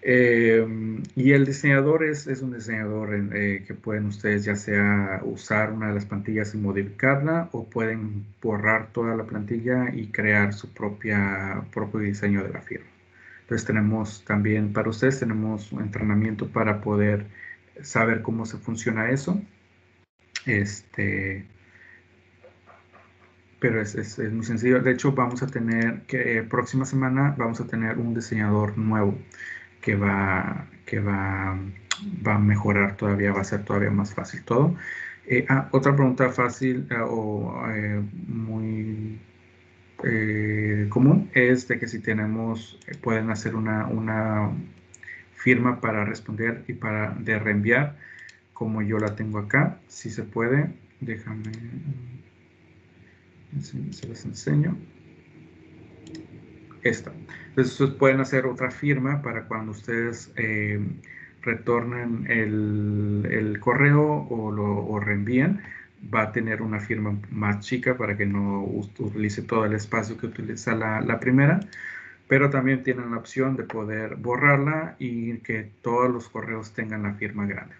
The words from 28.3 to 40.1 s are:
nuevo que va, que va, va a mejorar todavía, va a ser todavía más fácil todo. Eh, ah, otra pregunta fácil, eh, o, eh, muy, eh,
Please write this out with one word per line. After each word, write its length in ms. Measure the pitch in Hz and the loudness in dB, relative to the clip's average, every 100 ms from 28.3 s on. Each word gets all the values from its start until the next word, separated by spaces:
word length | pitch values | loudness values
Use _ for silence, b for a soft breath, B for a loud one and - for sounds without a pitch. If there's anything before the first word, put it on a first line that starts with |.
| 113 107 104 104 104 | 0 2 4 2 0
nuevo 400 | 110 107 101 98 - B B B B B | 0 4 2 0 -8 B B B B B
que 140 | - 101 | 0 2
va, 720 | 101 98 98 92 95 101 - - - | 2 2 2 0 0 -4 -10 -16 -6
que 140 | 104 | -2
va, 580 | 101 101 95 95 95 95 95 95 - - 208 180 104 | 0 0 0 -2 -2 -4 -6 -12 -8 -8 -6 -4 2
va 100 | 104 | 4
a 40 | |
mejorar 580 | 104 104 110 101 98 - | 6 4 4 4 2 2
todavía, 340 | 104 101 101 | 0 2 2
va 100 | 101 | 0
a 20 | |
ser 200 | 98 104 | -2 -4
todavía 260 | 101 101 104 | 0 0 2
más 240 | 101 101 | 2 0
fácil 300 | - 92 - | -4 -8 -10
todo. 320 | - 120 156 180 B B B B - | 0 4 4 2 B B B B 0
Eh, 200 | 127 123 | 0 4
ah, 200 | 135 131 | 2 4
otra 240 | 135 143 139 | 4 6 6
pregunta 340 | 131 123 127 | 6 4 2
fácil, 580 | 123 123 - 131 127 143 | 4 0 2 -2 -2 -4
eh, 60 | 120 | -4
o, 640 | 117 117 107 104 113 123 120 | -2 -2 -2 -2 -4 -4 -4
eh, 320 | 107 104 104 101 104 - | -2 -2 -2 -4 -8 -8
muy, 920 | 117 113 110 110 110 107 107 107 107 - - _ _ _ _ - _ | -6 -4 -4 -4 -4 -6 -6 -8 -10 -16 -20 _ _ _ _ -20 _
eh, 840 | - | -2